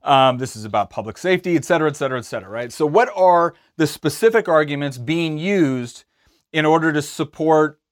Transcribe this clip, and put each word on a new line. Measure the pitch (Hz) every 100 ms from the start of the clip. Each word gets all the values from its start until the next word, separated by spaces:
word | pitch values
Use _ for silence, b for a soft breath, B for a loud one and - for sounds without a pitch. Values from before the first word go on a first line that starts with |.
um, | - 139 131 127
this | 127
is | 113
about | 107 107 98
public | - 104 -
safety, | 180 180 185 165
et |
cetera, | - 170 156
et | 143
cetera, | 139 127
et |
cetera, | 113 113 95
right? | 110 120
So | - 156
what | 170 247 -
are | 185 175 170 b b -
the | 151
specific | - 156 - 226 226 214
arguments | 160 151 143 143 123
being | 120 165 165 151
used | 175 202 151 131 120 - _ _ _ _ _
in | 156
order | 156 160 160
to | 151
support | 143 - 151 - 156 156 156 147 _